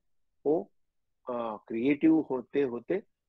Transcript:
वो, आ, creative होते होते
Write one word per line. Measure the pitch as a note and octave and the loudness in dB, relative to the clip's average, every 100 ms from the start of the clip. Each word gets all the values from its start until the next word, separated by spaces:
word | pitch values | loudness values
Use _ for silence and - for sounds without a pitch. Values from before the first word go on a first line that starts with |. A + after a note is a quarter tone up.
| _ _ _ _ C#3 | _ _ _ _ 0
वो, | D#3+ G3+ _ _ _ _ _ - | 0 -2 _ _ _ _ _ -10
आ, | A#2+ A#2 G#2+ | -8 -8 -10
creative | - A2+ B2+ C#3+ D#3+ D#3+ | -8 -2 0 4 4 4
होते | - C3 A#2 C#3 | 2 -4 -4 -2
होते | C#3 A#2+ - F3+ - _ | -2 -4 -4 -6 -6 _